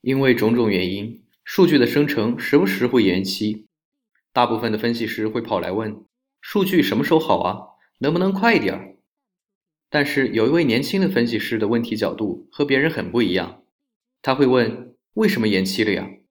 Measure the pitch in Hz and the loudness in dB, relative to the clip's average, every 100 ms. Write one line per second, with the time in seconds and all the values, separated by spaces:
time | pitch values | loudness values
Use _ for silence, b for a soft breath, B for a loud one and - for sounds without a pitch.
0 | 131 135 135 117 107 120 113 95 92 98 | -2 2 2 4 2 2 2 0 -2 -4
1 | 110 - _ _ - - 175 147 120 147 | -8 -14 _ _ -8 2 4 6 4 2
2 | 143 - 110 120 - 143 131 95 120 127 | 0 0 -2 -4 2 2 2 0 2 4
3 | 98 90 95 - 107 107 - _ _ _ | 4 2 -2 -4 -4 -4 -12 _ _ _
4 | _ _ _ - 120 110 117 107 120 117 | _ _ _ 0 0 0 -2 -2 -2 -2
5 | 110 - 110 117 113 104 87 98 110 107 | -4 -4 -4 -4 -4 -4 -2 -4 -6 -10
6 | - _ _ _ - 208 190 185 - 107 | -18 _ _ _ -6 -2 2 2 2 0
7 | - 156 - 90 90 98 - b b _ | 2 0 2 0 -2 -6 -12 b b _
8 | 135 175 190 190 233 202 101 95 - - | -2 0 -2 0 2 2 0 -6 -12 -20
9 | _ _ _ _ _ _ _ _ _ 151 | _ _ _ _ _ _ _ _ _ -2
10 | 143 - 131 110 113 165 151 113 143 196 | -2 -2 -2 0 2 2 2 0 0 0
11 | 180 120 117 110 - 113 107 117 117 110 | 0 0 0 -2 -4 -2 0 0 -2 -4
12 | 98 80 104 87 - - 143 135 156 156 | -4 -4 -6 -6 -14 -6 0 2 0 -2
13 | 90 120 113 92 85 - _ _ _ _ | -4 -2 0 0 -4 -12 _ _ _ _
14 | _ _ - 131 135 127 113 - - _ | _ _ -4 2 4 4 0 -4 -14 _
15 | _ - 214 - 107 95 95 - 107 90 | _ 0 0 2 0 0 0 -2 -2 -2
16 | 95 98 _ | -6 -16 _